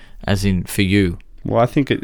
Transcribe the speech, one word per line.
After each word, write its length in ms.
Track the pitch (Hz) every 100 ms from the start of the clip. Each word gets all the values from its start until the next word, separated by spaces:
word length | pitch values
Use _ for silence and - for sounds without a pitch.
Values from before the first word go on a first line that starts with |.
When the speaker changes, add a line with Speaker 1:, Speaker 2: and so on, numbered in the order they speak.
| - -
Speaker 1:
as 220 | - 95 98
in 180 | 92
for 200 | 82 -
you? 340 | 98 101 92 87 - -
Speaker 2:
Well, 180 | - 113
I 40 | 120
think 260 | - 131
it, 100 | 117